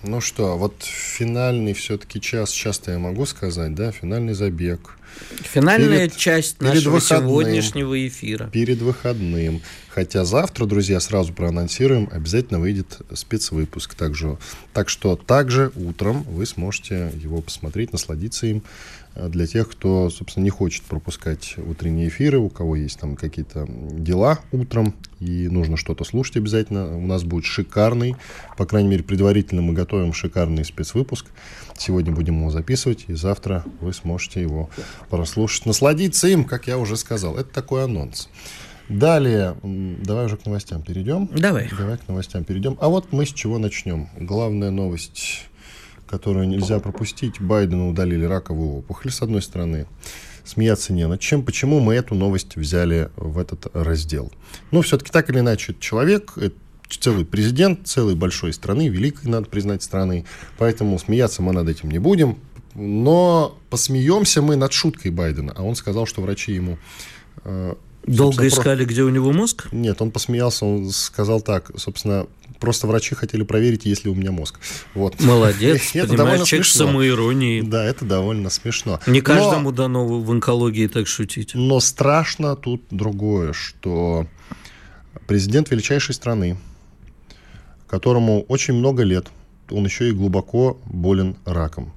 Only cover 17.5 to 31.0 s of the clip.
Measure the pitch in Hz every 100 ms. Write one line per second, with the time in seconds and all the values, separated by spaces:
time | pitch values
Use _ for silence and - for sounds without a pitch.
17.5 | - 78 87 117 90 - 78 101 - 113
18.5 | 107 - - - - - - 87 85 82
19.5 | 113 110 - 98 95 90 - 98 - 95
20.5 | 98 92 - - 78 - - - 76 -
21.5 | - 82 80 85 82 82 - 143 139 104
22.5 | - 82 78 73 - 76 71 85 76 76
23.5 | 78 71 60 76 78 80 90 117 156 -
24.5 | 127 123 120 107 - - - 87 87 87
25.5 | 90 82 80 - 80 82 117 131 - 107
26.5 | 110 107 101 92 85 90 92 87 85 78
27.5 | - 92 - 110 120 120 127 - - -
28.5 | - 95 107 101 98 80 98 98 101 95
29.5 | 90 85 85 87 104 87 80 87 92 85
30.5 | 80 78 - 78 113